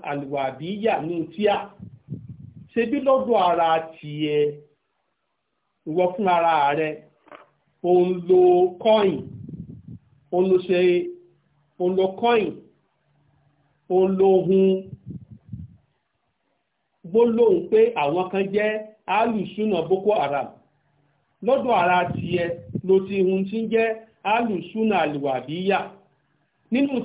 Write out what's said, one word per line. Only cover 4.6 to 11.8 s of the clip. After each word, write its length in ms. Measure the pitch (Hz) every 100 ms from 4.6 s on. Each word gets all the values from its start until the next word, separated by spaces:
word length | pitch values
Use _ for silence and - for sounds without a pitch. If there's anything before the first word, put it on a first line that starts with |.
| - _ _ _ _ _ _ _ _ _ _ _ 156
ìwọ 180 | 165 180
fún 180 | 180 190
ara 460 | 175 165 156 143
rẹ, 160 | 151 156 151 - _ - - _ _ _ _
ò 80 | 175
ń 180 | 180 180 180
lo 160 | 175 185 180 180 180 -
coin, 380 | 220 214 196 - - - - - - - - - _ _ -
ò 60 | 180
ń 60 | 190
lo 80 | 180
ṣe, 220 | 180 175 180 175 - - _ _ _ _ _ -